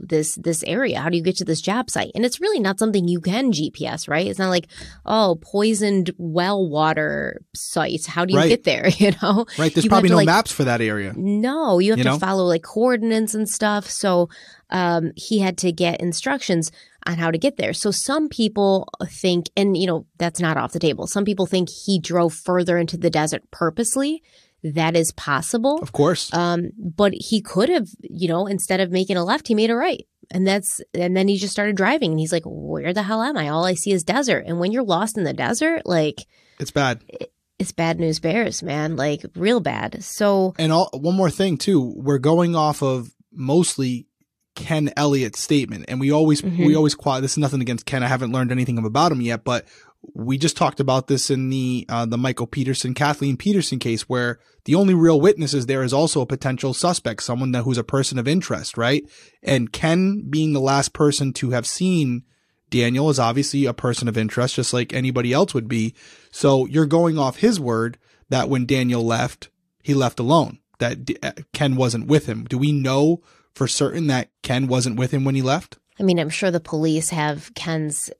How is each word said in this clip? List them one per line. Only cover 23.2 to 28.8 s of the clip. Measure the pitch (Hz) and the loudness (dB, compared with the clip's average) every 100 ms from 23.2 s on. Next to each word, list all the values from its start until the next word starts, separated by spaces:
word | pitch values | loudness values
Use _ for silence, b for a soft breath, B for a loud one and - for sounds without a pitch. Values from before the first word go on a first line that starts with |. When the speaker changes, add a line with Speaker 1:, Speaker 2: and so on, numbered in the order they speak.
| 156 156 - | 0 -4 -10
Speaker 1:
purposely. | - 170 160 226 262 285 320 b b b b | -4 -2 0 -2 -2 -2 -4 b b b b
That | 160 151 160 170 | -4 0 2 2
is | 160 | 0
possible. | - - 135 - 240 254 311 | -4 -4 -2 -2 -2 0 0
Speaker 2:
Of | - | -2
course. | - 147 185 - | 2 2 2 -2
Speaker 1:
Um, | 170 175 175 175 226 | -2 0 0 -4 -8
but | 180 160 202 | -8 0 2
he | - - 214 | 0 -2 -2
could | 214 185 262 | 0 0 2
have, | 349 202 - | 2 -2 -10
you | - 170 175 | -16 -4 -2
know, | 165 196 | 0 -2
instead | 196 - | -4 -2
of | 190 | 0